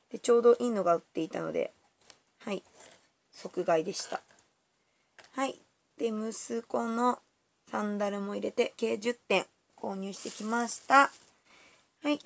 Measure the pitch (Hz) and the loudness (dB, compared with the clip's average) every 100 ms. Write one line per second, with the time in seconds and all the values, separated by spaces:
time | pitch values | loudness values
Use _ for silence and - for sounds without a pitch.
0 | _ 220 - 233 233 240 240 214 175 165 | _ -4 4 6 8 6 4 0 2 2
1 | - - 160 175 160 85 - - _ _ | 0 -6 -4 -4 -4 -2 -4 -6 _ _
2 | - - _ _ - 196 - - - - | -20 -20 _ _ -8 -8 -8 -20 -20 -20
3 | _ _ _ - 185 - 180 165 175 165 | _ _ _ -16 -10 -4 0 0 0 -6
4 | - - - _ _ _ _ _ _ _ | -6 -8 -10 _ _ _ _ _ _ _
5 | _ - - - 269 - _ _ _ - | _ -20 -14 -6 -6 -6 _ _ _ -8
6 | 233 214 220 220 - 233 - 247 233 226 | -6 -4 -6 -6 -6 -6 -4 -4 -2 0
7 | 247 - - _ _ _ - 220 208 208 | 0 0 -6 _ _ _ -8 -4 -4 -2
8 | 202 202 202 202 208 - 226 - 220 226 | -2 -2 -6 -6 -4 -2 -2 -2 -4 -2
9 | 226 240 - 190 - _ _ - - 190 | -2 -4 0 0 0 _ _ -12 -8 -6
10 | 196 185 - - 214 233 233 - - 269 | -8 -8 -8 -8 -2 -2 0 -4 4 6
11 | 277 - - _ _ - - - _ _ | 6 2 -20 _ _ -20 -20 -20 _ _
12 | 294 294 | -2 -2